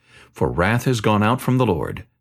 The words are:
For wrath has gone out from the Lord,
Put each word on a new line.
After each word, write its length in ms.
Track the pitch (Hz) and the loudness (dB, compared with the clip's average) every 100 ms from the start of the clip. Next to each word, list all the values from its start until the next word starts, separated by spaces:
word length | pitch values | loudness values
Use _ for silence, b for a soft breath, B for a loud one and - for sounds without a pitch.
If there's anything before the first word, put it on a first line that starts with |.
| b b b | b b b
For 180 | - 64 | -4 -2
wrath 340 | 64 90 120 | 0 0 0
has 160 | 127 123 | 0 0
gone 220 | 110 107 | 2 2
out 180 | 107 123 | 2 0
from 160 | - 127 | 0 0
the 80 | |
Lord, 400 | 123 82 50 92 - _ | 2 0 -4 -8 -14 _